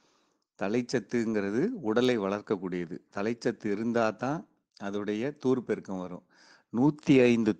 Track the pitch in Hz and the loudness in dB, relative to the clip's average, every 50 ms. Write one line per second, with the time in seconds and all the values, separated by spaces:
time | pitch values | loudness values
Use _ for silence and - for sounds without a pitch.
0 | _ _ _ _ _ _ _ _ _ _ _ - 98 98 110 127 123 - - 120 | _ _ _ _ _ _ _ _ _ _ _ -8 -4 -2 -2 -2 -2 -2 -4 -4
1 | 101 - - 120 113 113 110 104 98 101 104 123 175 247 262 196 127 107 110 123 | -2 -2 -2 -2 0 0 0 0 -2 0 0 0 0 -2 -4 -4 -4 0 2 4
2 | 123 127 123 110 98 95 101 104 - - 110 90 92 90 90 90 87 80 87 - | 4 4 2 2 0 -2 -2 -4 -2 -4 -4 -2 -2 -6 -6 -6 -6 -8 -10 -14
3 | - _ _ 101 101 113 120 117 - 127 104 - - 107 101 104 113 120 113 117 | -16 _ _ -4 -4 -4 -4 -2 -4 -4 -4 -2 -4 -4 -4 -2 -2 -2 0 0
4 | 113 110 104 - 123 131 151 180 - _ _ _ _ _ _ - 101 101 101 104 | 0 0 -2 -4 -6 -4 -4 -6 -8 _ _ _ _ _ _ -12 -10 -8 -6 -6
5 | 104 104 104 107 120 147 147 - - 127 131 127 107 - 107 90 - - 95 92 | -4 -4 -4 -4 -4 -6 -8 -2 0 0 0 0 0 -4 -4 -4 -4 -8 -8 -8
6 | 90 90 87 85 - _ _ _ _ _ - _ _ _ - 113 135 151 147 - | -8 -10 -12 -14 -16 _ _ _ _ _ -20 _ _ _ 0 2 2 2 2 0
7 | - - 143 131 123 123 120 113 110 110 98 - | 2 4 6 8 8 6 6 4 4 2 2 4